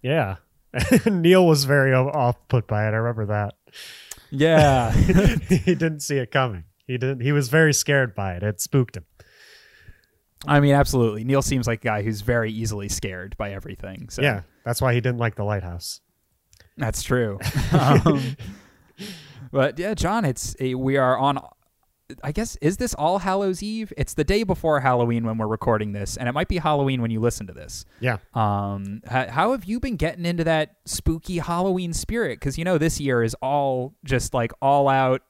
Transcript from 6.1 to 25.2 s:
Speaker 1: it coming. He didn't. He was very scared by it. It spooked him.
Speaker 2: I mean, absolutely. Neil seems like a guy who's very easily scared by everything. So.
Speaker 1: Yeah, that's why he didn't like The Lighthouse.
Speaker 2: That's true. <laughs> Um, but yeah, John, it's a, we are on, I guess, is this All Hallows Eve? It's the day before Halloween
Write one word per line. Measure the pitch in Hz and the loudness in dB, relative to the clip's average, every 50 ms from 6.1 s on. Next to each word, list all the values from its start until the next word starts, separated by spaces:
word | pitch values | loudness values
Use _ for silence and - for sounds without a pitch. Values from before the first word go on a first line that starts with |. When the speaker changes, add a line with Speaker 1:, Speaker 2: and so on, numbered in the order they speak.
| 147 139 | -2 -2
Speaker 1:
it | 123 113 | -4 0
coming. | - 139 131 123 104 90 80 _ _ _ _ | 0 0 0 0 -2 -6 -12 _ _ _ _
He | - 127 123 | -6 -6 -2
didn't. | 120 131 139 127 | -2 -2 -4 -2
He | 120 135 | 0 0
was | 147 143 139 120 | 2 2 0 2
very | 127 160 160 156 143 | 4 4 4 6 4
scared | - - - 143 139 131 123 - | 2 0 2 2 2 2 0 -2
by | - 98 95 90 | -4 -6 -4 -4
it. | 87 95 | -2 -2
It | 104 104 - | -4 -4 -4
spooked | - - - 139 123 - _ 107 | -8 -2 0 0 0 0 _ -16
him. | 82 _ _ _ - _ _ _ - - - - _ _ _ _ - - - _ _ _ _ _ _ _ _ _ - | -16 _ _ _ -20 _ _ _ -20 -20 -20 -20 _ _ _ _ -20 -20 -20 _ _ _ _ _ _ _ _ _ -2
Speaker 2:
I | - 147 147 | 2 4 4
mean, | 143 143 139 | 6 6 4
absolutely. | 139 143 - - 131 120 113 104 107 113 | 4 4 2 2 2 2 2 0 -2 -2
Neil | 127 135 135 | 0 0 0
seems | 127 - 143 135 120 120 | 2 0 -2 -2 0 -2
like | 117 113 - | -4 -2 -2
a | 123 | -2
guy | 107 107 101 | -2 -2 -2
who's | 113 110 101 | -4 -4 -4
very | 101 113 123 120 113 110 | -2 0 0 0 0 -2
easily | 113 110 113 107 107 104 101 101 | -4 -4 -6 -6 -6 -6 -6 -6
scared | - - - 104 92 90 90 98 - - | -8 -6 -6 -8 -8 -8 -12 -14 -10 -8
by | 107 101 98 | -8 -8 -8
everything. | 98 - 101 95 - - 95 95 - - 110 | -12 -12 -14 -14 -12 -12 -14 -12 -14 -16 -14
So. | - - | -6 0
Speaker 1:
Yeah, | 135 143 113 98 90 _ _ _ _ | 0 0 0 0 -6 _ _ _ _
that's | 117 120 - | -6 -4 -2
why | - 131 120 | 0 0 0
he | 120 | 0
didn't | 113 127 123 120 | 0 -2 -2 0
like | 117 113 107 | -2 -4 -2
The | - 104 | -4 -4
Lighthouse. | 101 104 98 90 90 85 87 - - - - _ _ _ _ _ _ _ _ _ _ _ _ - _ _ | -2 -2 -4 -4 -6 -10 -10 -12 -12 -14 -14 _ _ _ _ _ _ _ _ _ _ _ _ -20 _ _
Speaker 2:
That's | - - 110 - - - | -6 -6 -4 -4 -6 -4
true. | - 135 123 120 110 98 101 - | -2 0 0 0 -2 -4 -6 -6
<laughs> | - - - - - | -4 -2 -2 -2 2
Um, | - 143 - 127 143 139 - 165 147 139 131 131 135 - - - 202 - - _ _ _ _ _ _ _ 196 208 190 160 151 - - - - 127 | 2 4 4 6 6 6 6 4 2 2 0 -4 -6 -8 -12 -14 -14 -16 -20 _ _ _ _ _ _ _ -14 -14 -14 -16 -18 -20 -20 -20 -20 -6
but | - 135 131 147 - 151 | 0 0 0 0 0 -4
yeah, | 170 202 220 | -6 -4 -4
John, | - - 180 202 233 220 | -2 -2 0 0 0 0
it's | 143 127 - - - - - | 0 -2 -2 -6 -10 -8 -4
a, | 135 127 127 | -4 -4 -2
we | 127 131 135 135 139 | -2 -2 0 2 2
are | 131 127 131 113 | 4 2 2 2
on, | 131 143 139 135 - - _ _ _ _ _ _ _ _ _ _ _ _ - - - | 2 0 0 0 -4 -12 _ _ _ _ _ _ _ _ _ _ _ _ -18 -10 -8
I | 139 | -6
guess, | 156 - 220 233 - - | -4 -4 -6 -6 -8 -2
is | - - 202 - | 0 0 0 0
this | 254 240 - | -4 -6 -4
All | - 147 160 180 196 | -2 0 0 0 0
Hallows | 170 196 190 196 202 196 185 170 | 0 0 -2 0 0 -2 -2 -4
Eve? | 196 208 220 220 220 196 - - | -6 -8 -6 -6 -8 -10 -4 -4
It's | 135 - - | -4 -4 0
the | - 151 | -2 0
day | 143 196 208 226 | 2 2 0 2
before | 190 185 - - 160 151 143 | 0 -2 -2 2 2 2 4
Halloween | 127 139 127 123 120 117 117 117 | 4 2 4 4 2 2 0 0